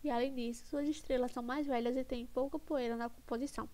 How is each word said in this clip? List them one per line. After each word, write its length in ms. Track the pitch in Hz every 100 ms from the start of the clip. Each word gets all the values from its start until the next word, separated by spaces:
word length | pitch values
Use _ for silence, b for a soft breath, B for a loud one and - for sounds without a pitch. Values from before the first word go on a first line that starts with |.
E 60 | 294
além 240 | 240 233
disso, 320 | 262 233 233 -
suas 200 | 285 285
estrelas 460 | 302 - 254 247
são 100 | 247
mais 240 | 240 269 285
velhas 300 | 240 240 254
e 80 |
têm 220 | 254 247 240
pouca 320 | - 277 311
poeira 360 | - 294 240
na 140 | 233 233
composição. 580 | - - 233 285 - 226